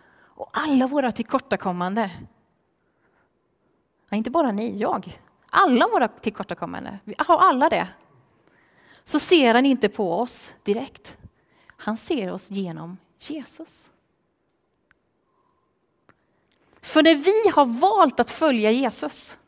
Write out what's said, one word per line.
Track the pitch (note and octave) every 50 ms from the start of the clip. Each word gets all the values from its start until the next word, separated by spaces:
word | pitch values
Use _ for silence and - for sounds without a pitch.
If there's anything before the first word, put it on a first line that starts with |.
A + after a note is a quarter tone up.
| _ _ _
och | _ _ _ _ - - _ -
alla | - D4+ D#4 C#4 B3+ C4
våra | B3+ C#4+ D4 C4 A#3
tillkortakommanden, | - - A3+ - - C4 - - G3 - - F#3+ F3 F3+ F3 F#3 G3+ A#3 G#3+ F#3 E3 - - - _ _ _ _ _ _ _ _ _ _ _ _ _ _ _ _ _ _ _ _ _ _ _ _ _ _ _ _ _ _ _ _ _ _ _ -
ja, | G3+
inte | A3 A3 A#3+
bara | C#4+ E4+ D4 A#3+
ni, | G3 G#3 A3+ A3+ G3
jag, | G3+ A#3 - - G3+ - E3+ - - _ _ _ _ _ -
alla | - - G4 D4+ B3 B3+ E4+
våra | A#4+ A4 E4 A#3
tillkortakommanden, | G#3 - - - G#3+ - - F#3+ - - - F3 E3 F3 - - - G3+ G3 _
vi | G#3 -
har | - D4+ - E4
alla | - F#4 F#4 C#4 B3+ C#4+ E4
det, | A3 E3+ F3+ F3+ - _ _ _ _ _ _ _ _ _ _ _ _ _ _ _ _ _ _ _ _ _ -
så | - - D4
ser | - - F#4 D#4 C4 A#3 A3+
han | B3 C4+
inte | C#4 C4 C4 G#3+ G3+
på | - - G3+ E3+ E3+ G3+
oss | B3 B3 - - - - - _ -
direkt. | G#3 G3+ - C4+ - _ - _ - - _ - - _ _ _ _ _ _ _ _ _
Han | _ - G#3 A3+
ser | A3+ - - E4+ A#3+ F#3+ F3+
oss | F#3 F#3+ - -
genom | G3 G3 F#3+ E3+ D#3+ D#3+ D#3+ E3+ F#3 - _ _ _ _
Jesus. | - - D#4 D4+ A3+ - - - E4 - - - - _ _ _ _ _ _ _ _ _ _ _ _ _ _ _ _ _ _ _ _ _ _ _ _ _ _ _ _ _ _ _ _ _ _ _ _ _ _ _ _ _ _ _ _ _ _ _ _ _ _ _ _ _ _ _ _ _ _ _
För | - - - D#4 D4+
när | E4 D#4+
vi | C#4+ D4 F#4+ G#4+ A4 A4 F4+ -
har | D4+ C#4
valt | A#3+ A3+ B3 E4+ G4+ G#4+ G4 E4+ B3+ - -
att | A#3 -
följa | - - D#4+ D4+ B3 A3 G#3 G#3+
Jesus | A#3 C4 C4+ A3 - - D4+ D4+ - - - - - _ _